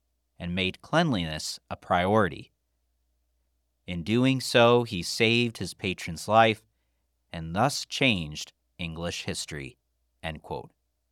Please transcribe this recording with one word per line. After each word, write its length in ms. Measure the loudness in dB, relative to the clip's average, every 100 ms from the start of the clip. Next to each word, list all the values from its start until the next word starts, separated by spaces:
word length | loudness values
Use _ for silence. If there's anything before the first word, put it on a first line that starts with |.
| _ _ _ -12
and 160 | -6
made 280 | -2 -2 -4
cleanliness 760 | -2 0 2 0 -2 -6 -8 -12 -12
a 60 | -10
priority. 760 | 0 2 4 4 2 -2 -16 _ _ _ _ _ _ _ _ _ _ _ _ _ -12
In 160 | -8
doing 380 | 0 2 2 2
so, 440 | 2 6 8 6
he 180 | 2 -4
saved 560 | -4 2 2 4 0 -4
his 160 | -10
patron's 540 | -6 -6 -6 -8 -8 2
life 340 | 6 6 4 _ _ _ _ _ _ _
and 240 | -12 -6 -2
thus 280 | 0 -2
changed 680 | -6 0 0 0 -4 -10 -14 _ _ -12
English 460 | -10 -6 -6 -6
history," 540 | -8 -8 -8 -10 -12 -16 _ _ _ _
end 200 | -12 -10
quote. 280 | -10 -12 -14 _ _ _ _